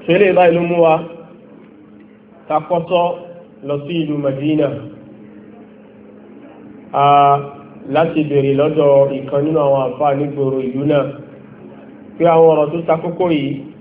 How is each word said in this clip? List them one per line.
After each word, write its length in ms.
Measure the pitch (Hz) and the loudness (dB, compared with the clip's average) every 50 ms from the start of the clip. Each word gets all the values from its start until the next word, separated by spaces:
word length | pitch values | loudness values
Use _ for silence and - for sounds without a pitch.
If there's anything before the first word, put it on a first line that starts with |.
| - | 0
Eléyìí 320 | - 170 190 202 190 180 | 0 2 4 4 4 4
báyìí 200 | 175 180 175 170 | 4 4 4 4
ló 60 | 170 170 | 2 0
mú 140 | 170 175 170 | -2 0 2
wa 160 | 165 165 156 170 170 - - - - - - - - - - - - - - - - - - - - - - - _ - - - - | 4 4 2 2 -2 -8 -16 -20 -20 -20 -20 -20 -20 -20 -20 -20 -20 -20 -20 -20 -20 -20 -20 -20 -20 -20 -20 -20 _ -20 -20 -20 -10
ká 120 | - 151 156 | -4 -4 -4
kọ́sọ́ 480 | 156 - 180 170 165 175 190 175 175 175 175 - - - - - - - - - | -2 0 -4 -4 -2 -2 0 0 0 0 -2 -6 -12 -18 -20 -20 -20 -20 -20 -18
lọ 160 | - 139 143 143 | -8 -6 -6 -6
sí 160 | 139 151 175 | -6 -6 -4
ìlú 220 | 170 156 147 151 | -4 -4 -2 -4
Madina, 520 | 143 143 139 135 135 139 151 156 151 147 135 120 117 110 - - - - - - - - - - - - - - - - - - - - - - - - - - - - - - - - - - - - - - - - - | -2 -2 -4 -4 -2 -2 -2 0 0 0 -2 -2 -6 -12 -14 -18 -18 -20 -20 -20 -20 -20 -20 -20 -20 -20 -20 -20 -20 -20 -20 -20 -20 -20 -20 -20 -20 -20 -20 -20 -20 -20 -20 -20 -20 -20 -20 -20 -20 -20 -20 -20 -20 -20 -8
a, 140 | - 139 139 143 147 143 143 143 139 143 139 143 - - - - - - - | -2 0 4 4 6 6 6 4 4 2 -2 -8 -14 -18 -20 -20 -20 -20 -12
láti 360 | - 135 147 165 165 165 160 151 | -4 -2 -2 0 0 0 -4 -4
béèrè 300 | 147 143 143 135 139 139 | 0 0 0 0 0 0
lọ́dọ̀ 580 | 139 147 156 151 156 147 143 139 139 139 139 139 | 0 0 0 0 2 2 4 4 4 4 2 0
ìkan 280 | 135 135 - - 143 143 | -6 -8 -4 -4 -2 -2
nínú 160 | 156 160 160 | 0 0 0
àwọn 200 | 147 139 139 135 131 | 2 2 2 0 0
àfáà 320 | 127 123 - 151 147 139 | -4 -4 -2 -2 -2 0
nígboro 440 | 139 143 147 - 139 139 135 131 131 | -2 -4 -6 -4 -4 -2 -2 -2 -2
ìlú 220 | 131 123 123 135 143 | -4 -4 -6 -4 -2
náà 180 | 147 151 143 131 - - - - - - - - - - - - - - - - - - - - - - | 0 0 0 0 -2 -8 -12 -16 -20 -20 -20 -20 -20 -20 -20 -20 -20 -20 -20 -20 -20 -20 -20 -20 -20 -8
pé 120 | - 165 | 0 2
àwọn 260 | 170 165 165 165 160 | 2 4 6 6 6
ọ̀rọ̀ 160 | 160 151 151 147 | 4 4 0 -2
tó 100 | 160 170 | -2 -6
ta 140 | 165 - 160 | -2 -2 -2
kókó 280 | 165 - 180 165 - 190 | -2 -2 -6 -4 -2 -2
yìí 260 | 180 165 147 139 139 139 139 - - - - | 0 0 -2 -2 -4 -6 -8 -10 -16 -20 -20